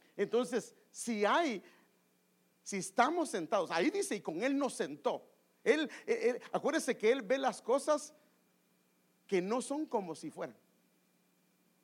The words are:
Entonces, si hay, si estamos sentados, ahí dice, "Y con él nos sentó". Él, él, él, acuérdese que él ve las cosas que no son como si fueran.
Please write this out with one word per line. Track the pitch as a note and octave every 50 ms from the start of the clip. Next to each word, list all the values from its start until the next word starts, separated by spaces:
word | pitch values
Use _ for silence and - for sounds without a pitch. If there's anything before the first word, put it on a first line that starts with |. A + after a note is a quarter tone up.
| _ _ _
Entonces, | - G3+ D#3 G#3 A#3+ B3+ - B3 G#3+ - - - _ _ _
si | _ - - A#3+ A#3 G#3 G3+
hay, | G3+ B3+ D#4+ F4 C#4+ A3 F#3 - - - _ _ _ _ _ _ _ _ _ _ _ _ _ _ _ _ _
si | _ - G3+
estamos | F#3+ F3+ - - - A#3 C#4+ E4+ F4 D#4 A#3+
sentados, | - G3 D#3+ D3 A3+ G3+ E3 -
ahí | E3+ E3 F#3+ D4+
dice, | G4+ G4+ G4 - A#3+
"Y | F#3+
con | - - - E3+ A3+
él | C#4 C#4
nos | C#4 C#4+ A#3 -
sentó". | - G3 C3+ D3+ C#3+ - A#3+ E3+ C3 - _ _ _ _ _ _ _ _
Él, | G3+ C#4 D#4 D#4 - - - -
él, | - A#3
él, | - G#3 A#3 B3 - - -
acuérdese | - F3 F#3 C4 D4 D#4 - C4+ A3+
que | - G3+ G#3+
él | B3+ C#4
ve | G#3+ F#3 C4
las | C4+ C4+ B3 - -
cosas | - - B3 C#4 C#4 D#4 D4+ D4 - - - _ _ _ _ _ _ _ _ _ _ _ _ _ _ _ _ _ _ _ _ _ _
que | - G3+ F3+
no | F3 G3 A#3 B3
son | A#3 - C#4 D4+ D#4
como | - - A3 F#3+ D#3+ D3+
si | - - D#3
fueran. | - F#3 F3+ C3+ A2 - _ _ _ _ _ _ _ _ _ _ _ _ _ _ _ _ _ _ _ _ _ _ _ _